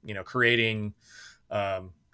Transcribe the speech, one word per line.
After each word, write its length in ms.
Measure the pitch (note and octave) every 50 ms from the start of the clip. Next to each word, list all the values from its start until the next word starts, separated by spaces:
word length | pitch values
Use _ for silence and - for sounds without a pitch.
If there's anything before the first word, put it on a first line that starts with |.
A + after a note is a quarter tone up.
| -
you 100 | G#2+ G#2
know, 80 | F#2+
creating, 720 | F#2 - - B2+ A#2+ A#2 A#2+ A#2 A2+ A2+ A2 G#2+ G#2+ G#2 G#2 _ _ - - - - - - _ _ _
um, 400 | - G#2 G2+ G2 F#2+ F#2 F#2 F#2 - _ _ _